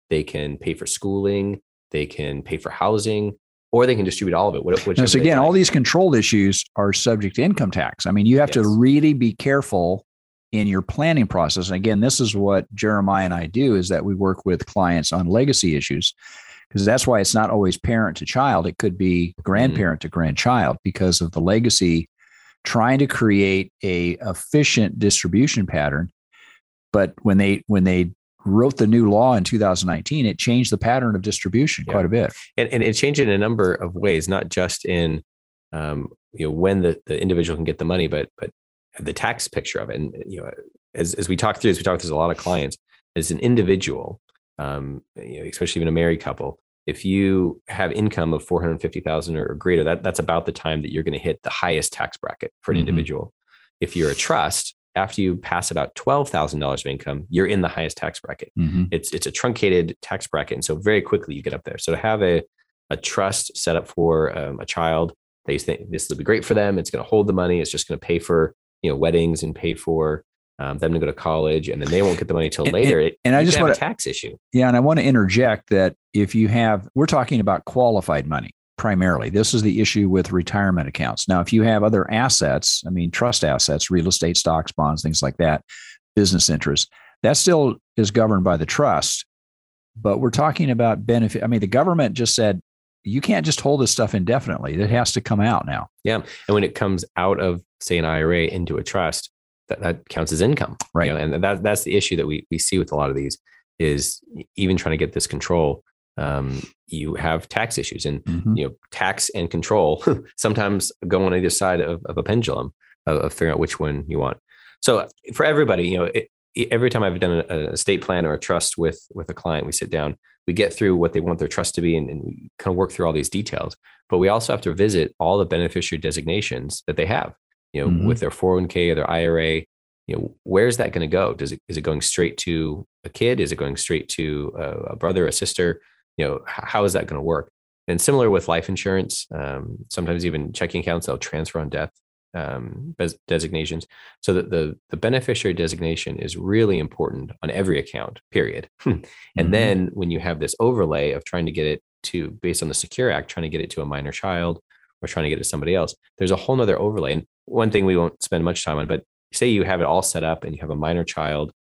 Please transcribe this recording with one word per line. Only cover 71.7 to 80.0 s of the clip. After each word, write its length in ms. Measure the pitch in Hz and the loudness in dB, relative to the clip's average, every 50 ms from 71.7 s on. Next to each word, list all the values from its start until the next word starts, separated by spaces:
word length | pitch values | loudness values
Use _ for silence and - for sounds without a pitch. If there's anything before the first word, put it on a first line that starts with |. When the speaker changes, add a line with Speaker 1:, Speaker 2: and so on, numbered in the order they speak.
| - 71 | -6 -6
Speaker 1:
then 100 | 71 71 | -4 0
they 100 | 82 92 | 2 2
won't 160 | 101 98 87 | 2 2 0
get 120 | - - 80 | -2 -2 -2
the 40 | 82 | -2
money 160 | 80 80 78 | -2 -2 -2
till 140 | - - 73 | -2 -2 -2
Speaker 2:
And, 100 | 76 82 | 0 2
Speaker 1:
later. 260 | 98 127 139 87 80 | 2 4 4 4 4
Speaker 2:
and, 80 | 78 82 | 2 2
Speaker 1:
It, 100 | - - - | 0 -2 2
Speaker 2:
and 100 | 123 131 | 4 4
I 60 | 143 | 4
Speaker 1:
you 60 | 156 | 4
Speaker 2:
just 100 | 175 - | 4 4
Speaker 1:
can 60 | - 165 | 4 4
have 80 | 151 | 2
Speaker 2:
wanna 40 | 120 | 2
Speaker 1:
a 140 | - 139 165 | 2 0 -2
tax 180 | 226 - - | -4 -6 -8
issue. 300 | - - - - 107 110 - _ _ - | -8 -8 -8 -10 -12 -14 -16 _ _ 2
Speaker 2:
Yeah, 160 | 123 127 127 | 4 4 6
and 80 | 123 | 4
I 20 | 120 | 4
wanna 220 | 127 151 160 151 | 4 4 4 4
interject 720 | - 139 131 117 101 92 92 117 127 120 107 - - _ | 4 4 4 6 4 4 4 4 4 4 2 0 0 _
that 260 | 104 95 92 90 - - _ _ - | 4 4 4 2 0 -4 _ _ 0
if 200 | 104 101 95 - | 0 2 2 4
you 140 | 110 110 | 2 4
have, 400 | 101 113 120 117 110 107 95 101 - - | 4 4 4 4 4 2 0 -2 -4 0
we're 100 | 131 151 | 0 2
talking 360 | 160 170 143 123 - 147 117 | 4 2 2 2 2 0 2
about 240 | 101 98 95 85 - | 2 2 0 0 -2
qualified 600 | - - 127 127 120 110 98 - - 78 71 67 | -2 0 2 4 4 2 2 0 0 -2 -2 -2
money 240 | 76 76 65 55 - - _ _ _ _ | -2 -4 -6 -6 -8 -16 _ _ _ _
primarily. 520 | - - 110 101 90 92 92 85 71 55 60 | -4 -2 0 2 4 4 4 2 2 0 0
This 240 | 92 104 110 - - | 2 2 2 4 2
is 80 | 113 | 2
the 180 | 107 104 - 107 | 2 2 2 2
issue 300 | 107 - - 104 | 2 2 2 2